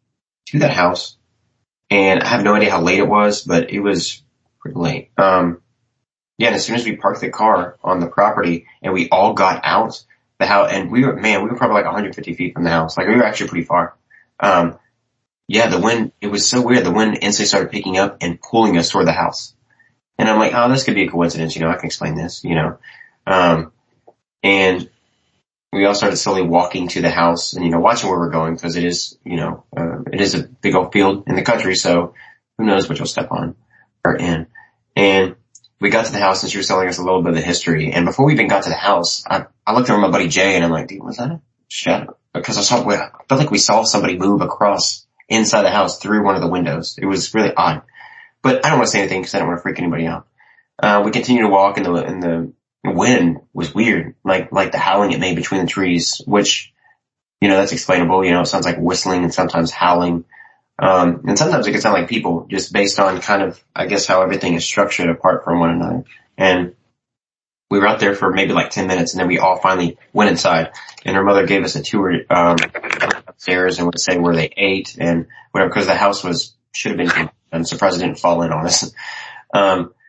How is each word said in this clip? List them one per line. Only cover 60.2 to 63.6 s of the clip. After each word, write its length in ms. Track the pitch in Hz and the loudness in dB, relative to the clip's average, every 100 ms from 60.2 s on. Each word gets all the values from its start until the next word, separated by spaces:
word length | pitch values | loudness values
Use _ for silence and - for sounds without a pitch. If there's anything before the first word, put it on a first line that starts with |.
| - - - _ _ - | -6 -20 -20 _ _ -2
Um, 440 | 92 92 90 85 - | 2 4 4 0 -2
and 100 | 101 | 0
sometimes 280 | 151 143 107 | 2 2 0
it 60 | |
can 80 | 101 | 0
sound 140 | 110 | 2
like 140 | 98 85 | 0 0
people 380 | 110 92 85 - | -4 -2 -4 -4
just 220 | 98 - | -6 -4
based 260 | 101 101 - | 0 0 2
on 220 | 98 92 | 0 0
kind 220 | - 101 | -2 0
of, 200 | 95 85 | -2 -6